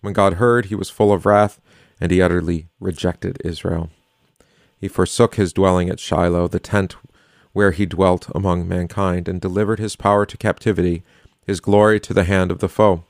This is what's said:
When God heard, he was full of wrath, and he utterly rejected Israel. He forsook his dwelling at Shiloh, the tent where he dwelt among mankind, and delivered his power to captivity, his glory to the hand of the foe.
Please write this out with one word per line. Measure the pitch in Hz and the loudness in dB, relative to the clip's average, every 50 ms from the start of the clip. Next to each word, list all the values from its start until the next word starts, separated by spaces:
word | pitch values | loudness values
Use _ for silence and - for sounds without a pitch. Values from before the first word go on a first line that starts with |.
When | - 101 98 | -10 -6 0
God | 104 98 98 85 | 2 2 2 2
heard, | 87 120 120 120 120 113 | 2 2 2 2 0 -2
he | 95 107 | -4 -6
was | 101 - - | -8 -8 -10
full | - - 110 104 | -2 2 2 4
of | 104 90 - | 4 2 2
wrath, | 107 104 101 104 104 - _ _ _ _ _ _ _ _ _ | 4 4 4 4 2 -2 _ _ _ _ _ _ _ _ _
and | - 85 | -2 0
he | 87 92 | 2 4
utterly | 92 87 87 87 82 85 87 80 80 85 _ _ | 4 4 2 0 -2 -2 -4 -6 -6 -12 _ _
rejected | 92 92 85 - - 90 85 - - 92 90 - - | -8 -8 -8 -4 -4 -4 -4 -4 -8 -10 -8 -8 -10
Israel. | 87 82 80 - 90 85 82 82 80 _ _ _ _ _ _ _ _ _ _ _ _ _ _ _ _ _ _ | -10 -10 -6 -6 -4 -4 -4 -6 -8 _ _ _ _ _ _ _ _ _ _ _ _ _ _ _ _ _ _
He | - | -12
forsook | 92 - - 90 - - - 120 113 - | -8 -2 -2 -2 -2 2 2 2 2 2
his | - 101 87 - | 0 -2 0 0
dwelling | - 95 95 92 90 90 87 | 0 2 2 2 2 0 -2
at | - - | -6 -8
Shiloh, | - - - 82 87 87 87 87 87 | -6 -4 -2 0 0 0 0 0 -2
the | 85 - 90 | -2 -4 -6
tent | - - - 101 95 92 - - _ - _ _ _ _ _ _ _ _ | -6 -2 -2 -2 -2 -4 -8 -16 _ -20 _ _ _ _ _ _ _ _
where | _ 98 101 98 | _ 2 2 2
he | 85 90 104 | 2 2 -2
dwelt | 85 82 80 98 92 90 87 - - - | -4 0 2 2 2 2 0 -4 -8 -6
among | - 98 95 87 90 87 | -4 -2 0 -2 -2 -2
mankind, | 90 90 90 90 85 - - 98 92 90 90 87 | -4 -4 -4 -6 -6 -4 -4 -2 -2 -2 -4 -4
and | - 92 90 | -6 -8 -6
delivered | 85 95 90 101 107 101 113 101 | -6 -4 -2 -2 -2 -2 -2 -4
his | 110 107 - | -4 -8 -10
power | _ - 98 101 101 104 | _ 0 0 2 2 0
to | - - | -2 -6
captivity, | - - 110 - - - 113 101 90 90 87 87 82 - _ _ _ _ _ _ _ _ | -6 -4 -4 -4 -2 -2 -2 0 0 0 0 -2 -4 -6 _ _ _ _ _ _ _ _
his | - 98 85 | -6 -6 -6
glory | - - 101 104 104 107 107 104 | 0 2 4 6 6 6 4 2
to | - - 95 | -2 -2 0
the | 92 90 | 0 0
hand | 85 101 95 92 90 | 2 2 0 0 0
of | 92 - | -2 -4
the | - 92 | -4 -6
foe. | - - 110 104 92 85 85 _ | 0 2 2 2 2 0 -6 _